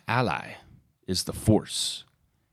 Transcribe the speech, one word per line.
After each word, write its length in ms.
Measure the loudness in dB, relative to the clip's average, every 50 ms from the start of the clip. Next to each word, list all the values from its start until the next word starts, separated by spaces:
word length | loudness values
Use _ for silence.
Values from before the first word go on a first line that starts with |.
| -2 0
ally 460 | 0 2 2 0 0 -2 -6 -10 -14 -18 -20 -20 -20 -20 _ _ _ _ -6 -4
is 160 | -2 -2 -2
the 100 | -4 -6
Force, 680 | -2 4 6 6 6 4 0 -6 -4 -4 -4 -6 -8 -12 _ _ _ _ _ _ _ _ _